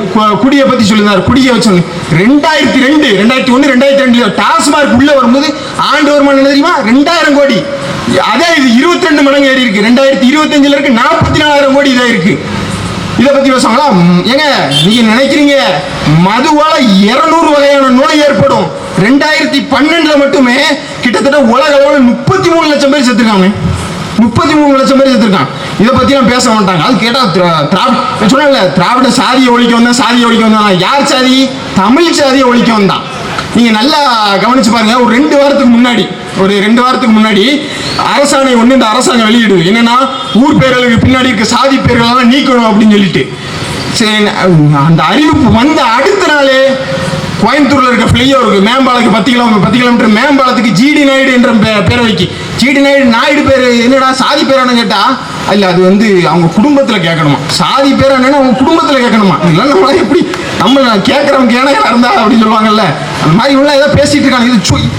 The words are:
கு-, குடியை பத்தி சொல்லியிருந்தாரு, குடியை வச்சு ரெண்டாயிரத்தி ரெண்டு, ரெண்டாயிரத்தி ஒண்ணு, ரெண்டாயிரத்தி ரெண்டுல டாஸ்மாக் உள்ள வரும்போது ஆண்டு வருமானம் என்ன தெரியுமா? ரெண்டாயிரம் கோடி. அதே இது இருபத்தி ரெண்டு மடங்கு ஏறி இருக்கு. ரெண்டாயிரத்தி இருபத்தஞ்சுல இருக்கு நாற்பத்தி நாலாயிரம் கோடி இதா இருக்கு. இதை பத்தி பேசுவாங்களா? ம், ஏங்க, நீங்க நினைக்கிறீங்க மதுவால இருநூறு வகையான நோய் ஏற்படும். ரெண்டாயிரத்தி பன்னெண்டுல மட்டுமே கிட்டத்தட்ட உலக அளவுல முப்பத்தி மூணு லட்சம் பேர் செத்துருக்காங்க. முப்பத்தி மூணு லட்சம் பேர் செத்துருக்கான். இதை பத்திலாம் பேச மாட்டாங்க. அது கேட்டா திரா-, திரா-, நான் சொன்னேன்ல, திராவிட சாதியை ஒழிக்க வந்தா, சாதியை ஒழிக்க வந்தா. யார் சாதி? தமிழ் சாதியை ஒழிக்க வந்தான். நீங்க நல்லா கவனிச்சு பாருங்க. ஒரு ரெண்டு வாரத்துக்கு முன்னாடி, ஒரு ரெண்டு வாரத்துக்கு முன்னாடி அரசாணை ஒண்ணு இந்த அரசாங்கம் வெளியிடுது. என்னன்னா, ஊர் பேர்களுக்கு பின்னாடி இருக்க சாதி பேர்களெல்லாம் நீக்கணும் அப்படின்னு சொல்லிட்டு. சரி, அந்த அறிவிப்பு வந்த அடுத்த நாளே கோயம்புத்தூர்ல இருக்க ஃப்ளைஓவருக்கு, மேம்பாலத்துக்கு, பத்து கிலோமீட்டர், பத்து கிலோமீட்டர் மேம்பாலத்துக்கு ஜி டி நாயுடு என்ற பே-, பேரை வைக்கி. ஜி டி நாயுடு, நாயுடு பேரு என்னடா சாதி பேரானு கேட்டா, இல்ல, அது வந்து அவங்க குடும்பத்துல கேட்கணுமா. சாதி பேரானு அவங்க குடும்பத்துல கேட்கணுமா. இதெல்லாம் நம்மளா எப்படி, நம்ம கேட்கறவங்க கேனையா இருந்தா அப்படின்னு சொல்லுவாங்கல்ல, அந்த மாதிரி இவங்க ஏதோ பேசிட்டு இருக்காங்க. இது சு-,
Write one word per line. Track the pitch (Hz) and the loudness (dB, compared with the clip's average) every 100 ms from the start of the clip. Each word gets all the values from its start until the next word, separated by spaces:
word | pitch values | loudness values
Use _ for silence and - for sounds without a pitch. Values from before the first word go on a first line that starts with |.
| 208 214 | 0 0
கு-, | 214 202 | 0 0
குடியை | 269 277 269 | 0 2 2
பத்தி | 254 202 | 2 2
சொல்லியிருந்தாரு, | 214 208 190 | 2 2 0
குடியை | 190 247 262 | 0 0 2
வச்சு | 233 214 180 165 170 - | 0 0 0 -2 -6 -4
ரெண்டாயிரத்தி | 151 214 285 330 311 262 247 262 | 0 2 2 2 0 0 0 0
ரெண்டு, | 302 277 | 0 2
ரெண்டாயிரத்தி | 190 220 262 262 247 | 0 0 0 0 0
ஒண்ணு, | 294 | 2
ரெண்டாயிரத்தி | 254 277 277 262 | 2 2 2 2
ரெண்டுல | 240 214 160 | 2 0 0
டாஸ்மாக் | - 320 247 294 262 240 | 0 0 0 0 0 2
உள்ள | 285 | 2
வரும்போது | 277 233 269 302 - - - | 2 2 0 -2 -6 -10 -6
ஆண்டு | 185 285 294 | -2 0 0
வருமானம் | 294 277 277 277 | 2 2 2 2
என்ன | |
தெரியுமா? | 277 330 330 | 2 0 0
ரெண்டாயிரம் | 214 254 294 339 302 285 | 0 2 2 0 0 2
கோடி. | 277 208 151 - - - - - | 2 0 -4 -8 -8 -8 -4 -2
அதே | 180 233 339 320 | -2 0 0 0
இது | 262 226 | 2 2
இருபத்தி | 330 359 359 | 2 0 0
ரெண்டு | 294 | 2
மடங்கு | 277 277 277 | 2 2 2
ஏறி | 262 | 0
இருக்கு. | 247 196 214 | 0 0 0
ரெண்டாயிரத்தி | 247 269 269 254 | 2 2 2 2
இருபத்தஞ்சுல | 302 302 302 277 285 | 0 0 0 2 0
இருக்கு | 285 233 | 0 0
நாற்பத்தி | 277 330 - 330 | 0 0 0 0
நாலாயிரம் | 302 285 277 | 0 0 2
கோடி | 269 277 247 | 2 0 0
இதா | 247 | 0
இருக்கு. | 226 175 - - - - - - - - - | -2 -2 -4 -6 -8 -8 -8 -8 -8 -8 -2
இதை | 254 | 0
பத்தி | 277 269 | 2 0
பேசுவாங்களா? | 262 - 233 294 | 0 0 0 0
ம், | 185 175 175 180 | 2 2 2 0
ஏங்க, | 269 302 226 139 151 165 | 0 0 -2 -2 0 0
நீங்க | 233 220 | 2 0
நினைக்கிறீங்க | 226 269 339 285 277 277 277 - - 147 156 185 | 0 0 0 2 2 0 -4 -6 -6 0 2 2
மதுவால | 226 311 302 311 320 240 190 | 0 0 0 0 0 2 2
இருநூறு | 202 269 320 320 320 | 2 2 0 2 2
வகையான | 294 277 277 262 | 2 2 2 2
நோய் | 247 311 302 | 2 2 2
ஏற்படும். | 294 220 277 226 175 - - - | 0 2 0 0 -4 -8 -8 -2
ரெண்டாயிரத்தி | 202 277 302 320 294 277 196 | 0 0 0 -2 -2 -4 -2
பன்னெண்டுல | 233 302 330 311 294 | -2 0 0 0 0
மட்டுமே | 277 285 247 262 311 302 - - | 0 0 0 0 -2 -4 -8 -6
கிட்டத்தட்ட | 240 359 277 294 | -4 -2 0 2
உலக | 233 240 302 277 | 2 2 2 2
அளவுல | 285 285 | 2 2
முப்பத்தி | 240 214 - 381 349 | 2 0 -2 0 0
மூணு | 330 311 | 0 0
லட்சம் | 285 285 | 0 0
பேர் | 294 247 | 0 0
செத்துருக்காங்க. | 220 220 202 185 214 - - - - - - | 0 0 2 0 -2 -4 -6 -8 -10 -8 -2
முப்பத்தி | 240 277 320 | 0 0 0
மூணு | 302 285 269 | 2 2 2
லட்சம் | 269 269 | 2 2
பேர் | 269 | 2
செத்துருக்கான். | 240 214 180 131 - - - | 2 0 0 -2 -8 -10 -2
இதை | 226 262 | 0 2
பத்திலாம் | 262 277 240 | 0 0 0
பேச | 247 247 | 0 0
மாட்டாங்க. | 214 196 175 | 0 0 -2
அது | 180 226 | -2 -2
கேட்டா | 233 269 233 | -2 -2 -2
திரா-, | 185 180 160 147 | 0 0 -2 -2
திரா-, | 185 254 240 - - | -2 -2 -2 -4 -2
நான் | 214 | 0
சொன்னேன்ல, | 269 294 262 185 | 2 2 0 0
திராவிட | 170 180 254 269 | 0 0 0 0
சாதியை | - 202 254 254 | 0 0 0 2
ஒழிக்க | 240 240 | 2 0
வந்தா, | 233 240 | 2 0
சாதியை | 247 220 240 233 | 0 0 0 0
ஒழிக்க | 226 226 | 0 2
வந்தா. | 220 208 | 2 0
யார் | 180 185 285 262 | 0 0 0 0
சாதி? | 262 254 262 269 - - - | 0 0 0 0 -4 -6 -2
தமிழ் | 196 277 339 | 0 2 0
சாதியை | 302 277 269 | 0 0 2
ஒழிக்க | 254 240 190 | 2 2 0
வந்தான். | 220 190 170 - - - - - 214 | 0 0 -2 -8 -12 -10 -8 -4 0
நீங்க | 233 | 0
நல்லா | 214 254 311 285 233 208 196 | 0 0 0 0 0 0 0
கவனிச்சு | 214 262 214 | 0 0 0
பாருங்க. | 233 214 247 | 0 0 0
ஒரு | 233 | 0
ரெண்டு | 233 302 285 | 0 0 2
வாரத்துக்கு | 285 277 240 233 | 2 2 2 2
முன்னாடி, | 247 220 185 - - - | 2 0 -4 -8 -10 -4
ஒரு | 190 202 | -2 0
ரெண்டு | 208 240 | 0 2
வாரத்துக்கு | 254 262 247 214 | 0 0 0 2
முன்னாடி | 220 196 233 294 - - - - - | 2 0 0 -2 -4 -10 -8 -6 -4
அரசாணை | 226 285 285 262 240 | 0 0 0 0 2
ஒண்ணு | 233 | 2
இந்த | 269 226 | 2 2
அரசாங்கம் | 226 247 247 220 | 0 0 0 2
வெளியிடுது. | 240 214 190 165 | 2 2 0 0
என்னன்னா, | 226 233 254 277 - - 202 | 0 2 0 -2 -4 -2 0
ஊர் | 294 294 | 2 2
பேர்களுக்கு | 262 254 247 226 247 | 2 0 0 0 2
பின்னாடி | 262 254 | 0 0
இருக்க | 220 | -2
சாதி | 214 226 269 269 | -2 0 0 0
பேர்களெல்லாம் | 196 240 233 254 240 | 0 0 0 2 2
நீக்கணும் | 277 277 247 226 | 2 2 0 2
அப்படின்னு | 214 220 208 | 2 2 2
சொல்லிட்டு. | 190 143 131 - - - - - - | 2 -2 -4 -8 -12 -10 -8 -8 -6
சரி, | - 214 214 208 - 185 165 147 143 151 | -4 -2 -2 -2 -2 0 2 2 2 2
அந்த | 165 | 2
அறிவிப்பு | 160 226 311 285 233 | 0 0 0 2 2
வந்த | 214 277 311 | 2 2 0
அடுத்த | 277 233 277 381 359 | 0 0 0 0 0
நாளே | 294 269 262 269 262 269 269 262 - - - | 0 2 2 0 -2 -6 -6 -6 -6 -8 -4
கோயம்புத்தூர்ல | 208 285 269 277 254 | -2 0 0 2 0
இருக்க | 226 226 | 0 0
ஃப்ளைஓவருக்கு, | 233 262 269 220 196 | 0 2 0 0 0
மேம்பாலத்துக்கு, | 202 262 254 240 233 | 0 0 0 0 0
பத்து | 220 269 | 0 0
கிலோமீட்டர், | 240 240 214 | 0 0 0
பத்து | 214 247 | 0 0
கிலோமீட்டர் | 247 233 220 208 | 0 0 2 0
மேம்பாலத்துக்கு | 285 277 254 254 226 | 2 0 0 0 0
ஜி | 170 277 | 0 2
டி | 302 | 2
நாயுடு | 277 269 269 | 2 2 0
என்ற | 247 233 | 0 2
பே-, | 226 220 214 185 | 2 0 0 -2
பேரை | 240 | 0
வைக்கி. | 233 180 175 - - - | -2 -2 -4 -6 -10 -4
ஜி | 254 | -2
டி | 285 | 0
நாயுடு, | 277 277 247 | 2 2 2
நாயுடு | 226 294 294 | 0 0 0
பேரு | 262 269 254 233 | 0 0 2 0
என்னடா | 233 269 262 | 2 2 0
சாதி | - 208 294 | 0 -2 -2
பேரானு | 254 269 247 240 | 0 0 0 0
கேட்டா, | 208 202 226 262 - - - | -2 -2 -2 -4 -8 -10 -4
இல்ல, | 202 190 | -2 0
அது | 175 | 2
வந்து | 185 202 220 185 156 | 2 2 2 0 0
அவங்க | 170 165 214 | 0 0 0
குடும்பத்துல | 247 277 247 208 165 | 2 2 0 -2 -2
கேட்கணுமா. | 160 151 143 143 | -2 0 -2 -4
சாதி | - 160 247 277 | -4 -2 0 0
பேரானு | 226 269 269 269 285 | 2 0 2 0 0
அவங்க | 262 247 | 0 0
குடும்பத்துல | 269 330 320 269 240 | 0 0 0 0 0
கேட்கணுமா. | 214 196 160 | 0 0 0
இதெல்லாம் | 175 160 269 | 0 0 0
நம்மளா | 381 370 - | 0 2 0
எப்படி, | 208 320 - - - - | 0 0 -2 -6 -8 -4
நம்ம | 190 277 | 0 0
கேட்கறவங்க | 254 208 220 277 285 269 247 247 | 0 0 0 -2 0 0 0 0
கேனையா | 277 285 427 | 0 0 0
இருந்தா | 233 240 | 0 0
அப்படின்னு | 381 226 233 | 0 0 2
சொல்லுவாங்கல்ல, | 214 226 220 214 185 - - - | 2 0 0 0 -2 -4 -8 -4
அந்த | 147 170 | 0 0
மாதிரி | 269 | 2
இவங்க | 269 285 277 | 0 2 2
ஏதோ | 285 | 0
பேசிட்டு | 277 285 285 262 | 0 0 0 0
இருக்காங்க. | 247 233 | 0 0
இது | 233 - | 0 0
சு-, | - - | -2 -2